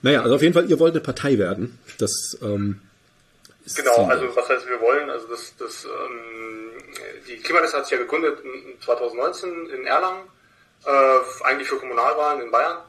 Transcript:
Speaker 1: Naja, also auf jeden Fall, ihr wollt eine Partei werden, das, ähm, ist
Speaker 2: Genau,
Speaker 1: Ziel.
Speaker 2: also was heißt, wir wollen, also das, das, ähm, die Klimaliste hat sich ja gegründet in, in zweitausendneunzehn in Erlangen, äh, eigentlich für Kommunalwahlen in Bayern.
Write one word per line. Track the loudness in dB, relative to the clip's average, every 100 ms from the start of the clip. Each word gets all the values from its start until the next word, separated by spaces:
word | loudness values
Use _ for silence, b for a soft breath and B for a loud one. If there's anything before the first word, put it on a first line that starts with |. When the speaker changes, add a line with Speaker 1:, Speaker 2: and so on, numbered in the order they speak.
Speaker 1:
Naja, | 4 4
also | 4 4
auf |
jeden | 6
Fall, | 4 4
ihr | 6
wollt | 6
eine | 4
Partei | -4 -4 2 2
werden, | 2 -2 -6 -10 -20 -6
das, | -4 -4 -8 -8
ähm, | -4 -2 -2 -4 _ _ _ _ _ _ _ _ -10
ist | -2
Speaker 2:
Genau, | 4
Speaker 1:
Ziel. | 4 4
Speaker 2:
also | 2 2 -2
was | 0
heißt, | -2 -2
wir | 0
wollen, | 2 2 0
also | -8 -8
das, | -14 -14 _
das, | -14 -12 -12
ähm, | -10 -10 -10 -14 -14 -14 -14 -16 -18 -18 -16 -16 -16 -16
die | -12
Klimaliste | 0 2 2 -2
hat | -2
sich |
ja | -4
gegründet | -2 0 -2 -2
in, | -12 -16 -16
in | -16
zweitausendneunzehn | -2 -2 -2 -2 -4 -4 -10 -10 -10
in | -10 -2
Erlangen, | 0 0 -4 -14 b b b b b 0
äh, | 4 6 6 2 -2
eigentlich | -2 0 -2
für | -6
Kommunalwahlen | -4 0 2 2 0 0
in | 0
Bayern. | 0 0 -2